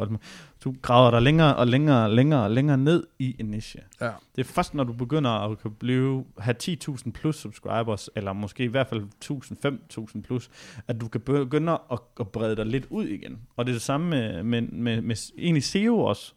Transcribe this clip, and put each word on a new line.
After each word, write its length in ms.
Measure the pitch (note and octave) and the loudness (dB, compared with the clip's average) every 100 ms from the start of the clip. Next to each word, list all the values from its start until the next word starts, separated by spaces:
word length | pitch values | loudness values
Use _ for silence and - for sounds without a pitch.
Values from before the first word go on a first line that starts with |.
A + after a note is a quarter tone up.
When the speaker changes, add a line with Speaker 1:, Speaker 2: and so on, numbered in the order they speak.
| G2+ | -4
Speaker 1:
og 140 | A2 - - - _ | -6 -8 -20 -20 _
du 100 | C3+ C3 | -8 -6
graver 280 | - A#2+ B2+ | 4 8 8
dig 120 | A#2 | 8
længere 340 | B2+ D#3+ D#3 B2+ | 6 6 6 6
og 100 | B2 | 4
længere 380 | C3 D3+ C3 | 4 6 4
og 60 | A2 | 6
længere 320 | A2+ C#3+ D3 | 6 6 4
og 60 | G#2 | 2
længere 280 | A#2 D3 C3+ | 2 4 4
ned 260 | C#3 E3+ - - | 4 2 0 -6
i 180 | C3 B2+ | -6 -4
en 80 | A2 | -6
niche. 340 | G#2+ - - - - | -6 -10 -16 -18 -8
Speaker 2:
Ja. 100 | A#2+ G#2+ _ - | -8 -8 _ -6
Speaker 1:
Det 40 | B2+ | -4
er 40 | |
først, 220 | - F3 | -2 -2
når 100 | D3 | -2
du 80 | B2 | -4
begynder 380 | A#2 A#2+ D#3 C3 | -4 -2 0 2
at 280 | G#2+ G#2 G#2+ | 0 -2 -4
kunne 160 | A2+ | -8
blive, 500 | G#2+ A#2+ B2+ C3 C3+ B2+ - | -8 -2 2 2 0 -6 -8
have 160 | G#2+ | -4
ti 220 | A2+ - F3 | -4 -4 -6
tusind 360 | - C3 A#2 | -6 -8 -8
plus 240 | - D#3 D3+ | -4 -4 -4
subscribers, 720 | G#2 - G2 G#2+ A2+ G#2 - A2 | -8 -12 -4 -2 -2 -4 -6 -6
eller 160 | G2 | -6
måske 320 | G2 G#2 - | -4 -6 -4
i 20 | B2 | -2
hvert 200 | C3 B2+ | 0 -2
fald 160 | A2+ G2+ - | -4 -8 -12
tusind, 380 | - C#3+ - G#2+ | -10 -10 -8 -4
fem 200 | C#3+ C3 - | -4 -4 -12
tusind 340 | - A2 G#2+ | -14 -12 -12
plus, 260 | - B2+ - - - - - | -6 -6 -8 -20 -20 -18 -10
at 120 | A2+ | -8
du 80 | A#2 | -6
kan 120 | A#2 | -6
begynde 520 | C3 C#3+ C3 D3+ E3 D#3+ - | -2 -2 0 -2 0 -2 -4
at, 60 | B2 _ - | -10 _ -10
at 80 | G#2+ | -8
brede 280 | A2+ A2 G#2+ | -4 -2 -2
dig 100 | A2 | -2
lidt 200 | C3+ - | -4 -4
ud 140 | G#3 G3+ | -6 -6
igen. 320 | G2 - A2 A2+ - | -6 -10 -16 -16 -6
Og 80 | A#2+ | -4
det 40 | |
er 40 | |
det 80 | A#2+ | -2
samme 260 | - C#3+ F3 | -2 -2 0
med, 320 | D3 A2 E2+ | 0 -2 -4
med, 200 | A2 A#2 | -2 -2
med, 380 | A#2 - A#2+ A2+ | -2 -4 -2 -2
med 140 | A#2 A2 | -2 -4
s-, 160 | - - | -6 -6
egentlig 260 | F3 D#3 | 0 2
seo 340 | - G3 A3 A3+ | 2 0 2 2
også. 340 | A2 G#2+ - | 2 -2 -6